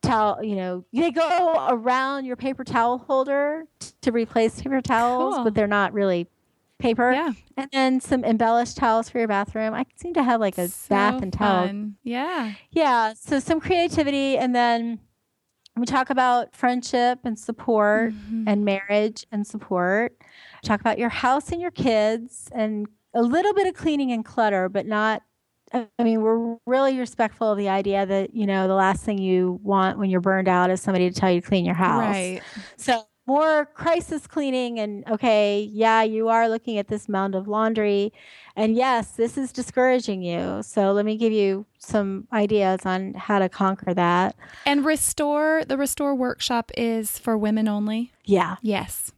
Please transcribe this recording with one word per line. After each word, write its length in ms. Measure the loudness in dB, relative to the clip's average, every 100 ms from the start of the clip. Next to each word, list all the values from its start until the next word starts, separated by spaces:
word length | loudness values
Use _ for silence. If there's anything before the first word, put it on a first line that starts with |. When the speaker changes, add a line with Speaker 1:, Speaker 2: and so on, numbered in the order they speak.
Speaker 1:
towel, 420 | 0 2 2 0
you 120 | -4 -4
know, 280 | -4 -6 -6
they 200 | 0 0
go 540 | 2 0 2 2 2 2
around 560 | 0 2 0 0 -4 -6
your 100 | -6
paper 280 | -6 -6 -4
towel 320 | 0 0 0
holder 680 | -2 -2 0 0 0 -4 -10 _
t-, 120 | -20 _
to 100 | -2
replace 500 | 0 0 2 2 0
paper 200 | -2 -2
towels, 540 | 0 2 2 0 0 0
Speaker 2:
Cool. 80 | 0
Speaker 1:
but 100 | 0
they're 120 | 2
not 260 | 2 0
really 340 | 0 0 0 -4 _ _ _ _ _
paper. 340 | -2 2 2
Speaker 2:
Yeah. 200 | 2 0 -6 _ -12
Speaker 1:
And 120 | -6
then 300 | 0 2 0
some 220 | 0 -2 2
embellished 500 | 2 4 2 0 0
towels 320 | 2 2 0
for 100 | -2
your 80 | 0
bathroom. 460 | 0 -2 -4 -4
I 120 | -4 -8 _
seem 180 | -6 0
to 80 |
have, 180 | 2 2
like, 160 | 0 -2
a 100 | -6
Speaker 2:
So 200 | -6 0
Speaker 1:
bath 320 | 2 2 2
and 100 | -4
towel. 360 | 0 2 2 0
Speaker 2:
fun. 280 | -4 -10 -10
Yeah. 500 | -8 -6 -4 -4 -6 -8 _
Speaker 1:
Yeah. 420 | 0 2 2 0
So 260 | -4 -2 -2
some 200 | 0 -2
creativity. 760 | 0 0 2 0 0 0 0 0
And 160 | 2 2
then 440 | 2 2 -2 -8 _ _ _ _ _ _ _ -6
we 80 | -2
talk 240 | 0 0
about 440 | 2 4 2 0 -2
friendship 640 | 0 0 -2 2 2 0
and 140 | -4 -8
support 720 | -8 -8 0 2 4 4 0
Speaker 2:
Mm-hmm. 300 | -4 -8 -4 0
Speaker 1:
and 180 | 0 2
marriage 600 | -2 0 0 0 -4 -10
and 140 | -8 -6
support. 680 | -8 -4 -2 0 0 -2 _ -20 -20 -20 -16
We 40 | -2
talk 140 | 0
about 160 | 0 -2
your 120 | -2
house 420 | -2 0 0 -2
and 100 | -6
your 100 | -6
kids 800 | -4 0 2 0 -2 -8 -18 -14
and 340 | -6 -4 -4 -8 _ _
a 100 | 0
little 300 | 2 2 2 2
bit 100 | 0
of 60 |
cleaning 380 | -2 -2 -2 -2
and 120 | -4
clutter, 460 | -4 0 0 2 0
but 160 | -4 -2
not 380 | 0 0 -2 _ _ _ _ _
I 300 | -6 -6 -2
mean, 180 | 0 2
we're 360 | 2 0 -2 -8 -2
really 320 | 2 2 0
respectful 520 | -6 -2 -2 0 -2
of 60 | 0
the 120 | 0
idea 360 | 0 0 0 0
that, 280 | 0 -2 -2
you 100 | 0
know, 220 | 0 2
the 60 | 4
last 280 | 2 2
thing 140 | -2 -2
you 420 | 2 2 2 -2
want 340 | 0 2 2 0
when 120 | 0
you're 120 | 0
burned 260 | 2 2 2
out 220 | 4 4
is 120 | 2
somebody 280 | 0 2 0
to 100 | 2
tell 120 | 2
you 100 | 2
to 60 | 2
clean 180 | 0 0
your 100 | 2
house. 400 | 2 2 0 -2
Speaker 2:
Right. 260 | -4 -8 -12 -18 -18 -10
Speaker 1:
So 260 | -2 -2 -2 _ -2
more 380 | 2 4 2 -2
crisis 580 | -4 0 0 -2 -8 -6
cleaning 540 | -4 -2 -2 -4 -4
and, 280 | -6 -8 -4
okay, 540 | -2 2 4 4 2 -2
yeah, 300 | 2 4 4
you 280 | 4 0 2
are 200 | 2 2
looking 300 | 0 -4 -6
at 80 | -4
this 200 | -8 -4
mound 280 | -2 -2 -4
of 120 | -4
laundry. 640 | 0 0 0 0 0 -2 _ -20 -20 -16 -2
And 200 | 0 2
yes, 360 | 2 0 -2
this 260 | -4 -4 -2
is 140 | -6
discouraging 720 | -6 -6 2 4 2 0 -6
you. 400 | -4 -4 -4 -6
So 300 | -4 0 2
let 120 | 2 0
me 100 | 0
give 160 | 0
you 360 | 2 2 0 -6 _
some 500 | -4 -2 -2 -6 -4
ideas 520 | -2 0 2 2 0 -2
on 260 | -4 -4
how 240 | -10 0 2
to 100 | 2
conquer 460 | 0 0 0 -4
that. 420 | 0 2 4 2 -4 -20 -6 0
Speaker 2:
And 180 | 0
Restore, 800 | 2 0 -2 -2 0 0 2 0 0
the 100 | -2
Restore 380 | -2 -2 -2 0
workshop 560 | -2 -4 -2 -2 -4 -4
is 440 | -2 -2 -4 -6
for 180 | -2 0
women 300 | 0 0 0
only? 440 | 0 -2 -4 -6 _ 2
Speaker 1:
Yeah. 300 | 2 2 -2
Speaker 2:
Yes. 480 | -2 -2 -4 -8 -12